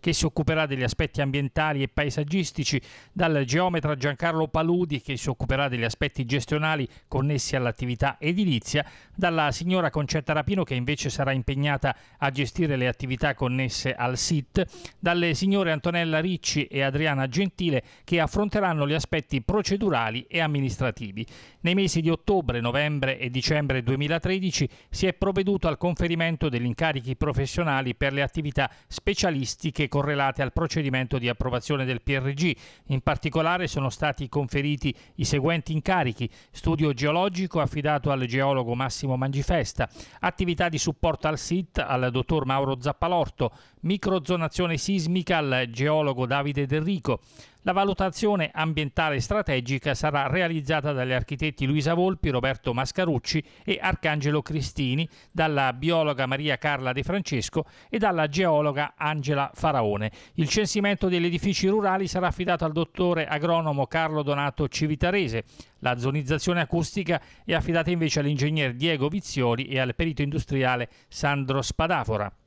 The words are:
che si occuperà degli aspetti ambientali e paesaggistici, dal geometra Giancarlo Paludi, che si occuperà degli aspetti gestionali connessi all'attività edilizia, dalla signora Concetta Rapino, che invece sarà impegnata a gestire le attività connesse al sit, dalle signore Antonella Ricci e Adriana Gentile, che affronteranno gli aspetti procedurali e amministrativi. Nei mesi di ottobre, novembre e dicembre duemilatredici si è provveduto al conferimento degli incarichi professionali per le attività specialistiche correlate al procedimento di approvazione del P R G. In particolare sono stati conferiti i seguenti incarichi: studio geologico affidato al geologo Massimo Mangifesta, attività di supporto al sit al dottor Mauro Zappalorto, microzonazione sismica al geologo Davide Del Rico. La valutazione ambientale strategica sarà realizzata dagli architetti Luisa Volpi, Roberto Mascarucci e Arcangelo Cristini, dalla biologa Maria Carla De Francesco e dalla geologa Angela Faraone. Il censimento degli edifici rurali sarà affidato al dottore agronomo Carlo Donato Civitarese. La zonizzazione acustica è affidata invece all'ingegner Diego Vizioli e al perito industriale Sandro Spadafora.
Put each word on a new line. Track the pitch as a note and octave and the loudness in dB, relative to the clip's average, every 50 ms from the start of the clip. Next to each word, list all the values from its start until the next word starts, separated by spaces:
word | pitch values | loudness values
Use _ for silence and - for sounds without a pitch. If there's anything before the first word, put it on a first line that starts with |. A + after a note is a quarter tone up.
che | - E3+ | 0 0
si | E3 - - | 0 2 0
occuperà | D#3 - - D3+ B2+ D#3+ D#3 D#3 | 0 0 0 0 2 2 2 2
degli | C#3+ C#3 C3 B2+ | 0 0 0 0
aspetti | A#2 - - E3 C#3 - - | -2 0 0 -2 -2 0 -2
ambientali | C#3+ C#3 C3 C#3+ C#3 C3+ _ E3 D#3 D#3 D3 C#3 | -2 0 0 0 -2 0 _ 0 0 2 2 0
e | C3+ | -2
paesaggistici, | C3 _ - D3 D3 - - D3+ D3 E3 G3 E3+ - - - C3+ - - C3 - - - - - - - | -2 _ -2 -2 0 0 -2 -2 0 0 0 0 -2 -4 -4 -2 0 -2 -2 -4 -6 -20 -20 -20 -12 -2
dal | - F3+ E3 D#3 D3 C3+ | 0 2 2 4 2 2
geometra | A#2+ B2+ E3 F3+ F#3 F3 E3 C3+ D3+ D3+ | 2 2 2 2 2 0 0 0 -2 -2
Giancarlo | C3 C3 D3 C#3+ - - E3+ E3 D#3+ D#3+ D#3 | 0 -2 -2 -2 0 -2 0 2 2 0 0
Paludi, | - D#3 D#3+ E3 F3 F3+ F3+ D#3+ D3 B2+ | 0 0 2 2 2 2 0 0 -4 -6
che | - - C3+ | -4 -6 -6
si | A#2 - D3 | -4 -2 -4
occuperà | B2 _ - A#2+ C3 C3+ C#3+ C#3 | -2 _ 0 0 2 2 2 0
degli | B2 A#2+ A2+ | 0 0 0
aspetti | A2+ - _ D3+ C#3 - - C3+ | -2 0 _ -4 -4 -2 -4 -2
gestionali | A#2 C3 C#3 A#2 - D3+ D3+ D3+ D#3 D#3 D3+ C3 - - - _ | 0 0 -2 0 0 -2 0 0 0 0 0 -2 -4 -6 -18 _
connessi | _ - D3 C3+ D3 D3+ C3+ - - - | _ -2 0 0 0 0 -2 -2 -2 -2
all'attività | C3+ B2+ A#2+ A2 - C3 B2 B2 A2+ - C#3 - _ | 0 0 0 -2 -2 -4 -4 -2 0 0 -2 -2 _
edilizia, | - D3+ F3+ F#3+ G#3 F3+ C#3+ A2 - - - D3 C#3+ - - - - - - | -2 -2 0 2 2 2 2 0 0 0 -2 -2 -2 -2 -12 -20 -20 -14 -6
dalla | - F#3 F3 E3 D#3+ D3+ D3 B2+ | 0 0 2 2 4 2 2 0
signora | - E3 F3 F#3 F#3 F3 D3 | -2 -2 0 2 2 2 0
Concetta | - D#3+ D3 - - D#3 C#3+ - D#3 | 0 -2 -2 0 -2 -2 0 0 -2
Rapino, | D3+ C#3+ - G3+ F#3+ E3 | 0 0 0 0 0 0
che | - C3+ | 0 -2
invece | B2 B2 B2 D3 - - B2+ | -2 0 -2 -2 -2 -2 -4
sarà | - - C#3 C3+ | -2 -2 0 0
impegnata | C3+ C3 A#2+ - C#3 C3+ C#3+ D3 C#3+ C#3 - C#3 A#2+ - - - - | 0 0 0 -2 -2 0 0 0 0 2 0 0 -2 -2 -10 -20 -6
a | - - C#3 | -2 -2 -2
gestire | C3+ C3+ C#3 A#2+ - - E3+ D3+ C#3+ | 0 0 -2 -2 0 0 0 0 2
le | C3 B2+ B2+ | 2 2 0
attività | A#2+ _ C#3 B2+ C3 A#2 - D3 C3+ | 0 _ -4 -4 -2 0 0 -2 0
connesse | - C3+ B2 B2+ C3 C3 B2 - - - C3 C3 | 0 -2 -2 0 0 -2 -2 -4 -4 -4 -4 -2
al | - B2 B2 B2+ | -2 -2 -2 -2
sit, | B2 - - E3 D3 C3 _ _ G3+ F3+ - - - - - - - | -2 0 0 0 0 -2 _ _ -2 -2 -2 -4 -18 -18 -20 -14 -2
dalle | - E3+ E3+ F3 E3+ E3+ D#3+ | 0 0 2 2 2 2 0
signore | - F#3 G3 G3 G3 F#3+ E3+ | 2 2 2 2 2 2 2
Antonella | D#3+ D3 - F3 F3 E3+ E3+ D#3+ D#3 D#3 | 0 0 0 0 0 0 0 0 0 0
Ricci | D#3+ F#3 F3+ - - - - D3+ C#3 | 0 0 -2 -2 -4 -2 -2 -2 -2
e | - - C#3 | -2 -2 0
Adriana | C3+ C3+ C3+ C#3+ D#3 D#3 C#3+ C3+ C3+ | 0 0 0 0 0 0 2 0 -2
Gentile, | C3+ A#2+ D#3 G3+ F#3 _ - F#3 E3+ C#3+ B2+ - - - - _ | 0 0 0 0 0 _ -2 -2 0 0 0 -2 -4 -20 -20 _
che | - F3 E3+ | 0 2 2
affronteranno | D#3 C3 - G3+ G#3 G#3 - G#3+ G3+ F3+ E3 D#3 C#3+ | 2 2 0 0 -2 0 0 0 0 2 2 0 0
gli | C#3+ D3+ | 0 0
aspetti | D#3+ - - - D#3+ C#3 _ - C3+ A2+ | -2 -2 -2 -2 -4 -2 _ -4 -2 0
procedurali | - F#3+ G#3+ G3+ - G3 G3 A3 G3 D#3 A#2 A#2 A2 A2 B2 - | 0 0 0 2 0 0 0 2 2 2 2 2 0 -2 -4 -8
e | _ - E3+ | _ -2 0
amministrativi. | E3 D3+ D3 C#3+ C3+ C3 G#2+ - C3+ B2 - - A#2 G2+ F#2+ G#2+ A2+ - - - - - - - | 0 2 0 0 0 -2 -2 0 -2 -2 -2 -4 -10 -10 -8 -8 -10 -10 -12 -20 -20 -20 -20 -4
Nei | - E3+ F3+ | 0 0 2
mesi | G3 G3 F3+ - E3 | 4 2 2 2 2
di | D#3 E3 | 2 2
ottobre, | E3 - - - G3+ F#3 D3+ B2 A#2+ A#2+ | 0 0 2 2 2 2 2 -2 -6 -2
novembre | A#2 A#2+ A#2+ C#3 D3 D3+ D3+ C#3+ C3+ C3 C3+ - | -2 0 0 0 0 0 0 0 0 -2 -2 -2
e | C3 B2 | -4 -4
dicembre | B2 C3 A#2+ - D#3 D3+ D3 C3+ C3+ C3 A#2 | -4 -2 0 2 2 2 2 0 0 0 0
duemilatredici | A#2+ C3+ C3+ D3 D3 E3 E3 - F#3 F#3+ F#3+ F#3 F#3 - - C#3+ A#2+ - - - _ | 0 0 0 0 0 0 0 0 0 -2 0 0 -2 0 0 -2 -2 -4 -12 -14 _
si | - - - | -4 0 0
è | F#3+ F3 | 0 2
provveduto | - - G3 F#3+ G3 F#3+ F#3+ G3+ F#3 - | 2 0 0 2 2 2 2 0 2 2
al | E3 D3+ | 0 0
conferimento | - - F3 E3+ - F3+ E3+ E3+ E3 E3 E3 E3 C#3+ - D3+ | 0 -2 -2 0 0 0 0 0 0 0 0 0 0 -2 0
degli | B2 A#2+ A#2+ | 0 0 0
incarichi | B2 A#2 - D#3+ D#3+ D3 C3+ A2+ B2+ C3 | -2 0 0 0 0 0 -2 -4 -6 -4
professionali | - - D3+ B2+ B2+ C#3 B2+ - - E3+ D#3 C#3 C3+ C3 B2+ A#2+ | -2 -2 0 0 0 -2 -2 -2 -2 0 2 0 0 0 -2 -2
per | _ C#3+ C#3 C3+ | _ -2 0 0
le | C#3 C#3+ | 0 -2
attività | C3 - E3+ D3+ D3 - - C#3 A#2 - - _ | -2 -2 -4 -4 -2 0 0 0 0 -2 -12 _
specialistiche | _ - - _ - G#3 - - F3+ D#3+ C3+ B2+ - - - - E3 - - D3+ | _ -14 -4 _ -2 0 2 0 0 0 0 -2 -4 -6 -4 -6 -6 -2 -2 -2
correlate | B2 - C#3+ C#3 D3 D3 C#3 C#3 C3+ - - | 0 0 0 0 0 0 2 0 0 0 0
al | C#3 B2+ - | -4 -2 0
procedimento | - E3+ D#3 - E3 D3+ C#3 C3 C3 C3 A#2 - C3 | -2 -2 0 0 -2 0 0 0 0 -2 -2 -2 -2
di | A#2 A#2+ | 0 -2
approvazione | A#2+ - - C3 B2 B2 - - D3+ C#3 C3 | -2 -2 -2 -2 -2 -2 0 0 -2 0 0
del | B2+ B2+ A#2 | -2 -2 -4
P | _ - C#3 C3+ | _ -2 -2 0
R | B2+ C#3 C#3 | 0 -2 -2
G. | C#3 E3 F3 C#3+ - - - - - _ | 0 0 0 0 -2 -8 -20 -20 -20 _
In | - C#3 C3 | -4 -4 0
particolare | - - D3 - - D#3 - E3 D#3 E3 F3 F3+ F3+ | 2 0 0 0 -2 -2 0 2 2 2 2 0 -2
sono | D3+ - C#3+ C#3 C3 | -2 -2 -2 -2 -4
stati | - - E3 D3+ C3+ - C#3+ | -2 -2 -2 -2 -2 -4 -8
conferiti | B2 - D3 C#3 A#2+ - C#3+ C#3 D3 D3 C#3 - D3 - - - - _ | -4 -4 -4 -4 0 -2 -2 0 0 -2 0 -2 -4 -4 -4 -12 -18 _
i | - A#2+ | -4 -2
seguenti | - - C#3+ C3 D#3+ E3+ E3 - - | 0 0 2 2 2 0 0 -2 -2
incarichi: | D#3+ D#3 - - F#3+ F3+ D3+ B2 G#2+ - B2 A2 - - - _ | -4 -2 0 2 2 2 2 0 -2 -4 -6 -8 -8 -12 -20 _
studio | - - - - E3 C#3+ D#3 D3+ C#3 | -20 -4 -2 0 2 2 2 0 0
geologico | A#2 C#3 D3 D#3 E3+ F#3 G3+ F3+ F3 F#3+ E3+ - E3+ | 0 0 0 2 2 0 0 0 -2 -4 -2 0 0
affidato | D3 B2 - D3+ C#3 D3 D3+ C#3+ B2 D3 | -2 0 -2 -2 0 0 0 0 0 0
al | C#3 C3+ B2+ | 0 0 0
geologo | A#2+ A#2 C3+ C3+ C#3 C#3 C3 B2 A2+ A#2+ | 0 0 0 2 2 2 0 0 -2 -2
Massimo | B2 C3 B2+ - - - C3+ C3 | -2 -2 -4 -4 -4 -2 -2 0
Mangifesta, | B2+ C3 C3+ C3+ C#3+ C#3 - F3 E3 B2+ - - - B2+ - - - - - - - | 0 0 -2 -2 -2 0 2 2 0 0 -2 -2 -4 -4 -4 -4 -18 -20 -20 -12 -4
attività | - F3+ - - F#3 F3 E3+ - F3+ | -4 -4 0 0 -2 0 2 0 0
di | F3 D#3+ D3 | 0 0 0
supporto | - E3 D3 _ - E3 D3+ - - | -2 -2 -2 _ 0 0 0 0 -2
al | D#3 D#3 | -2 -2
sit | - - - E3+ F#3 F3+ - _ | -2 -2 -2 -2 -2 -2 -2 _
al | - C#3 G#2 C#3 B2+ B2+ B2+ | -4 -2 0 0 0 0 0
dottor | A#2+ C3 B2 - D#3+ D#3 C3+ | 0 -2 0 2 0 0 2
Mauro | B2+ C3+ C#3 C#3 C3+ C3+ B2+ | 0 0 0 2 0 -2 -2
Zappalorto, | B2 D3 C#3+ _ - E3 F3+ E3+ D3+ - - - C#3+ - - - - - _ _ | -2 -4 -2 _ 0 0 2 2 0 0 -2 -2 -2 -2 -2 -8 -20 -20 _ _
microzonazione | - D#3+ G3 G3 - G3+ F#3+ F#3 C#3 - F3+ F3 E3 D3+ - - F3+ E3+ E3 | -2 -2 -2 0 0 0 0 0 0 0 -2 0 0 -2 -2 -2 0 0 0
sismica | D3+ - - G3 F#3+ D#3 E3 F3 F#3 E3+ - F#3 | -2 0 0 0 0 0 0 0 0 0 2 0
al | D#3+ D3+ C#3 C3 B2+ B2+ A#2+ | 2 2 2 0 0 0 -2
geologo | A#2 A#2+ C#3 D3 D3+ D#3 D3+ C#3+ C3 B2 B2+ | -2 0 2 2 4 4 2 2 0 0 0
Davide | A#2+ C3+ C#3+ C#3 C#3+ C#3 C#3+ C#3+ | 0 0 0 0 0 -2 -2 -2
Del | C3 C#3+ D#3 | 0 0 -2
Rico. | D#3 F3 G3+ E3 - - B2 - _ - - - - - _ _ _ | 0 0 -2 -2 0 -2 -2 -2 _ -16 -20 -20 -20 -20 _ _ _
La | G3 F3+ | -2 0
valutazione | F#3+ G3 G3+ F#3+ - G3 F#3+ - - G#3 G#3 G#3 F#3+ D#3+ D3 - | 2 2 0 2 0 0 -2 0 0 0 2 2 2 0 -2 -2
ambientale | - D#3 D#3+ D#3 D3+ D3+ C#3 - - E3 D#3 D3 C3 | -2 -2 0 0 -2 -2 -2 0 0 0 0 0 0
strategica | B2 - G3+ G#3+ G3+ - C#3+ B2+ B2 B2 C#3 C3 - D3 C3+ | -2 0 0 0 0 0 0 0 0 -2 -4 -2 0 -2 -2
sarà | - - D#3 C#3+ C#3+ C3+ | 0 0 0 2 2 0
realizzata | C3 C3 F3+ F3+ E3 E3 D#3+ C#3+ C3 D#3+ D3+ C3+ D3+ C#3+ | 2 2 2 2 0 0 -2 0 0 0 0 0 0 -2
dagli | C3 B2+ B2+ | 0 0 0
architetti | B2+ B2+ A2+ - C#3+ B2+ D3+ D#3 C#3 - C3+ | 0 0 0 -2 -4 -2 -2 -4 -2 0 0
Luisa | C3 D3 D3+ C3+ D3+ E3+ | 2 2 2 2 2 2
Volpi, | E3+ F3+ F#3+ F#3+ - - D3+ | 4 2 2 2 0 0 0
Roberto | C3+ B2 A#2+ C3+ C3 - - C3 A#2+ | 0 2 2 0 -2 -2 -2 -2 -2
Mascarucci | A#2+ C3 - - - F#3 E3 D3+ B2 - - - D#3 - - - - - | -2 -2 -2 0 0 2 2 2 0 0 0 -2 -2 -2 -4 -18 -12 -4
e | - - - | -4 -2 0
Arcangelo | - F#3 F#3 - - D#3+ D3+ D3+ C3+ D3 D3 D3+ | 0 -2 -2 0 0 0 0 2 0 0 0 0
Cristini, | - - D3+ D#3 B2+ - - - C#3+ B2+ B2+ D3 E3 D#3 - - - _ | -2 -2 -4 -4 -4 -4 -4 -2 -2 0 0 0 -2 -4 -6 -18 -20 _
dalla | _ - D#3+ D#3 D3+ C#3 C3+ C3 A#2+ | _ 0 0 2 2 2 2 0 0
biologa | B2 C#3 D#3+ E3+ E3 D#3 D3+ C#3 B2 C3+ | 0 0 2 2 4 2 2 2 0 0
Maria | B2+ C#3+ C#3 D3+ D3+ C3+ | -2 0 -2 0 -2 -2
Carla | - - D3+ C#3+ C3+ C3 C3 B2 | 0 0 0 0 0 -2 -2 -2
De | C3+ C3 | -2 -2
Francesco | - F3+ G3+ F3+ - D3+ B2 G#2+ - - E3 D3 - - - - _ | -2 -2 -4 -2 -2 -2 -2 -2 -2 -2 -4 -4 -4 -12 -20 -14 _
e | - | -2
dalla | E3 G3+ G#3 F3+ E3 D#3 D3+ | 0 2 2 2 2 0 0
geologa | C#3+ F3+ F#3+ E3+ D#3 D3 D3+ D3 C#3 C#3 D3 C#3 - | 2 2 2 4 4 4 2 2 0 0 -2 -4 -4
Angela | _ D3+ D3+ D#3 D3+ C3+ C#3 D3+ C#3 C#3 - - | _ -2 -2 -2 -2 0 0 0 0 0 -2 -4
Faraone. | - - D#3+ D3 C3 A2+ G#2 G#2 G2+ G#2+ G#2+ - - - - _ | -2 0 0 2 2 2 2 0 0 -2 -4 -6 -8 -20 -10 _
Il | - D#3 | -2 0
censimento | C#3+ - G#3+ G#3+ - - G#3+ G3+ G3+ G3+ - - F#3 | 0 2 0 0 0 0 0 2 2 0 2 0 0
degli | F3+ F3 E3+ | 2 2 2
edifici | F3 E3+ D#3+ - G3+ F#3 - F#3 | 0 0 0 0 0 0 2 2
rurali | F#3+ G3+ A3 G3+ G3 F#3 F#3+ G3 | 2 2 4 2 2 0 0 -2
sarà | F3 - F#3 F3+ | -2 -2 0 0
affidato | F3 - - F3+ F3 F3+ E3 E3+ | 0 0 -2 0 0 0 0 0
al | D#3+ | -2
dottore | D3+ E3 E3 - _ - F3+ F3 F3 E3 D#3 | 0 0 -2 -2 _ 0 2 2 2 2 0
agronomo | - D3 D3 D3+ E3+ E3 E3 E3 D#3 C#3+ C#3 C3+ | -2 -2 -2 2 2 2 2 2 0 0 0 -2
Carlo | - - D#3+ D#3+ D#3 D3+ D3+ D3 | 0 0 0 0 2 0 0 0
Donato | C#3 D3 C#3+ C#3+ C#3+ - - D3+ B2+ | 0 0 0 0 -2 0 -2 -4 -2
Civitarese. | - - D3+ D3+ D3+ C#3 - F3 F#3+ G3+ F3+ B2 A2+ A#2 - - - - - _ _ _ | 0 0 0 0 2 2 2 2 2 2 0 0 -2 -4 -6 -6 -18 -20 -20 _ _ _
La | - B2+ B2 | -2 -2 0
zonizzazione | A#2+ A#2+ C3+ C#3 D3+ C#3+ B2+ D#3 D3 - F3+ F3 F3 | 0 0 0 0 -2 0 0 -2 0 0 0 0 0
acustica | D#3 - - E3+ D#3+ - - G3+ F#3 D3 F3 C#3+ - - - - - | 0 0 0 -2 -2 -2 -4 -4 -2 0 -2 -2 -2 -8 -20 -16 -4
è | - E3+ | -2 0
affidata | D#3+ - D3+ E3+ E3 D#3+ E3 | 0 2 2 2 2 2 2
invece | F3 E3+ E3 D3+ - D3+ | 2 2 2 0 2 0
all'ingegner | C#3+ C#3+ D3+ C3 C#3 D3 D#3 D#3 C#3+ C3 A#2+ | 0 0 0 2 0 2 2 2 0 0 0
Diego | B2 D3 E3+ E3 C#3 C3 D3+ | 0 0 0 2 2 0 0
Vizioli | D#3+ G#3 - - - C#3 B2+ A#2+ A#2 A#2 C#3 | 0 -4 -6 -4 -2 0 2 2 2 0 -2
e | - C3+ C3 | -4 -2 -2
al | C3 B2+ A#2+ | 0 -2 0
perito | - E3+ E3 D3+ A#2+ | -2 -2 -2 0 -2
industriale | C#3+ C#3+ D3 D#3 A#2 - C#3+ C3+ C3 B2+ B2+ B2 A#2+ - - - _ _ | -2 -2 -2 -4 -4 -2 0 2 2 2 2 0 -2 -6 -8 -20 _ _
Sandro | - - - C#3+ C#3+ C#3+ C3+ B2+ C3+ C#3 | -10 -2 0 0 0 0 0 0 0 0
Spadafora. | C3 - - - D#3+ E3 F3+ D3 A#2 G#2+ A2 G2+ G#2 G2 - _ _ | 0 -2 0 0 0 2 2 0 0 0 -2 -2 -2 -4 -6 _ _